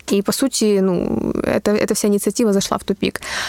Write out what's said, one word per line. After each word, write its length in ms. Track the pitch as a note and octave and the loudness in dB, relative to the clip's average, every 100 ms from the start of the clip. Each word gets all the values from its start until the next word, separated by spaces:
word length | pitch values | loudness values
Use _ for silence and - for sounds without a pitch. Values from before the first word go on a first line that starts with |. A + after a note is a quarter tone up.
| - | 0
И, 140 | G3+ | 0
по 100 | G3+ | 0
сути, 480 | - C4+ - G#3+ G3+ | 0 -2 0 2 4
ну, 540 | F#3+ F3 - - - - | 2 0 0 -2 -2 -2
это, 280 | - - G#3 | 0 0 0
эта 220 | G#3 - G#3+ | 0 0 0
вся 120 | G#3+ | 0
инициатива 460 | G3+ G#3+ - A3+ | 0 0 0 2
зашла 240 | G3 - G#3 | 2 0 -2
в 80 | - | -4
тупик. 340 | G3 - - - - | -4 -4 -4 -8 -8